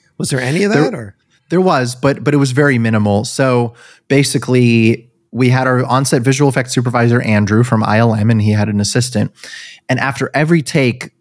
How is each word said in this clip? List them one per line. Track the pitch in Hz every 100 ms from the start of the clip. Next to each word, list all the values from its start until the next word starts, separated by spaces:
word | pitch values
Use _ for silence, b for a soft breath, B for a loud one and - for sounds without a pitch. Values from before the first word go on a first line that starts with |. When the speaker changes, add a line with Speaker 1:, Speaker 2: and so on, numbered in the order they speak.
| _ -
Speaker 1:
Was | 156
there | 135
any | 127 160
of | 202
Speaker 2:
There | 147
Speaker 1:
that, | 151
or? | 123 107 - _ _ _
Speaker 2:
There | 170
was, | 185 151 123 123
but, | 139 139
but | 127
it | 143
was | 139
very | 127 143 127
minimal. | 117 113 104 101 120
So | - 131 123 117 B B B -
basically, | 135 143 - 117 127 120 117 113 117 - _ _
we | 117 127
had | 127 131
our | 127 123
on-set | 127 135 143
visual | 123 131 143
effects | 131 127
supervisor, | - 123 120 117 120
Andrew | 110 107 101 107
from | 123 110
I | 107 107
L | 117 110
M, | 107
and | 113
he | 104
had | 107 104
an | 104
assistant. | 101 123 123 107 107 B B B B B -
And | 127
after | 135 - -
every | - 156 170
take | 131 156 131 - - -